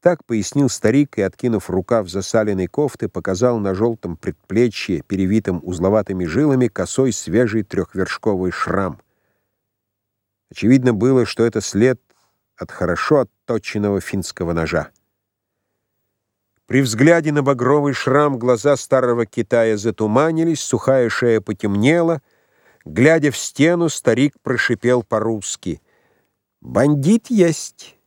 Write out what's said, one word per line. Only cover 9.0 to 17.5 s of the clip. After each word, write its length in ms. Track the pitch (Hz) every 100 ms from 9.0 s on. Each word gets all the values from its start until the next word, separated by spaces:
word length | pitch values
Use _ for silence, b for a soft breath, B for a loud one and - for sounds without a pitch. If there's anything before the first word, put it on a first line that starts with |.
| _ _ _ _ _ _ _ _ _ _ _ _ _ _ _
Очевидно 420 | - 104 135 127
было, 320 | 110 123 131 117
что 180 | -
это 160 | 113 110
след 400 | - 98 123 127 _ _ _ _ _ _
от 160 | -
хорошо 500 | - 175 170 - 151
отточенного 760 | 120 _ - 113 - 107 104 98
финского 540 | - 98 90 - 85
ножа. 380 | 85 82 82 73 _ _ _ _ _ _ _ _ _ _ _ _ _ _ _ _ _ _
При 140 | 127
взгляде 500 | 135 107 143 170 151
на 100 | 147
багровый 520 | 139